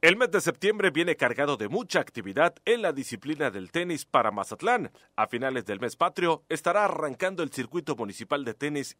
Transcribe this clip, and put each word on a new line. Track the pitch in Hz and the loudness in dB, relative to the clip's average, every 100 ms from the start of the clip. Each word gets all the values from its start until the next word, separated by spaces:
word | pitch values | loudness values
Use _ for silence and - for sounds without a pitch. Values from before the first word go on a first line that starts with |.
| 160 | 6
El | 202 | 6
mes | 247 | 4
de | 185 | 2
septiembre | 165 147 196 214 190 | 0 0 0 2 2
viene | 143 175 151 | 2 0 2
cargado | 131 117 143 131 | 0 2 -2 -2
de | 104 | -2
mucha | 165 226 180 | -4 -2 -2
actividad | - - 95 98 165 - | -2 -8 -6 2 2 2
en | - 226 | 0 0
la | 196 | 2
disciplina | 139 127 113 139 151 139 | -2 -6 -8 -6 -2 -2
del | 98 92 | -4 -6
tenis | 165 175 160 - | -4 -4 -6 2
para | 139 110 | 2 4
Mazatlán. | 104 98 107 185 240 147 - _ - | 0 -6 -4 0 0 0 -10 _ -2
A | 110 | -2
finales | 120 135 131 104 | 0 -2 -2 -4
del | 101 | -4
mes | 117 - | -4 0
patrio | 175 - 175 160 _ | 0 2 0 0 _
estará | 160 - 190 202 | -2 2 2 2
arrancando | - 151 123 185 190 | 0 -4 -2 -4 -2
el | 156 | -6
circuito | - 117 175 151 | -4 -6 -6 -4
municipal | 127 107 98 110 143 127 | -4 -4 -8 -4 -4 -4
de | |
tenis | 107 143 147 131 | -6 -4 -4 -8